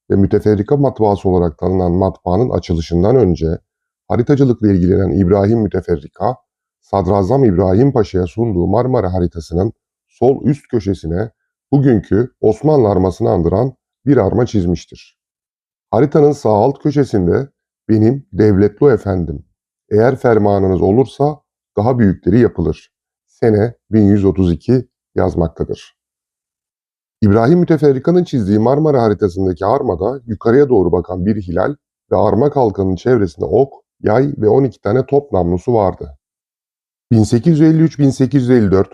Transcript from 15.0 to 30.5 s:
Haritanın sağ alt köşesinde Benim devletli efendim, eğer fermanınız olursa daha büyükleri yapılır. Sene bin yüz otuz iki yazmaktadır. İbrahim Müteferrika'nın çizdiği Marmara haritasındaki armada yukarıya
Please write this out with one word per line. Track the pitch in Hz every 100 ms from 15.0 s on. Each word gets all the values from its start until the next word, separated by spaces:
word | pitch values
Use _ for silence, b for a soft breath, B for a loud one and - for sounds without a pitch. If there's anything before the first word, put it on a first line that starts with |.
| - _ _ _ _ _ _ _ -
Haritanın | 110 147 160 147
sağ | 143 113
alt | 104 131 -
köşesinde | 151 143 131 104 87 107 139 _ _ _ -
Benim | 110 110 139 -
devletli | 92 107 98 101 - 147
efendim, | 107 101 92 82 71 - _ _ _ -
eğer | 107 120 127
fermanınız | 123 107 104 98 95 90
olursa | 92 113 113 - 143 151 _ _ _ 104
daha | 113 123
büyükleri | 101 - 87 117
yapılır. | 107 - 78 - _ _ _ _ _
Sene | - 117 104 117 - -
bin | 110
yüz | 101 104 98
otuz | 92 90
iki | 80 - 127 123 _ _ -
yazmaktadır. | 92 80 82 - - - - _ _ _ _ _ _ _ _ _ _ _ _ -
İbrahim | 107 110 117 175
Müteferrika'nın | 170 156 147 131 165 180
çizdiği | 175 131 95 107
Marmara | 117 139 156 139
haritasındaki | 113 92 101 92 95 90 98
armada | 143 127 85 104 135 117
yukarıya | 101 113